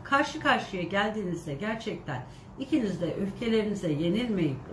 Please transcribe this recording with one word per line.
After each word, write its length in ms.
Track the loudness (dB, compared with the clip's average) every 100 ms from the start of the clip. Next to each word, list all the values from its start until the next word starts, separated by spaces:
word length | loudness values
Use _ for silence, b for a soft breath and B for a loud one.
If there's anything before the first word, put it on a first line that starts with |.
Karşı 360 | 4 2 2 0
karşıya 420 | 2 2 2 -4
geldiğinizde 720 | 0 2 0 0 -2 -4 -4
gerçekten 680 | -4 -4 -4 -4 -6 -6 -6 B B B -10
ikiniz 420 | 0 2 2 0
de 140 | -2
öfkelerinize 760 | -2 -4 -2 2 2 2 0 0
yenilmeyip 680 | 2 2 2 2 2 2 0 -6